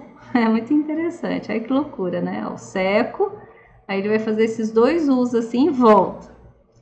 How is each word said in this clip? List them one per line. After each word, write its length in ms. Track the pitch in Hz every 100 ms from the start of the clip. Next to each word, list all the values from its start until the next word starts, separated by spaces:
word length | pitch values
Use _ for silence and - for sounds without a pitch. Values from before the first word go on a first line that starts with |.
| - -
<laughs> 160 | -
é 140 | 247 220
muito 260 | 220 226
interessante, 800 | 302 302 311 330 330 190 180 180
olha 80 | 220
que 120 | 226
loucura, 500 | 262 294 - 180 175
né? 260 | 180 208 214
O 100 | -
seco, 720 | - 196 185 208 240 - 392 - - - - - -
aí 120 | 196
ele 100 | 202
vai 100 | 220
fazer 260 | 220 214 226
esses 260 | 226 220
dois 380 | 220 240 339 294
U's 260 | 254 247 233
assim 320 | 233 240 311
e 20 |
volta. 640 | 262 240 208 175 - - - - _ _ _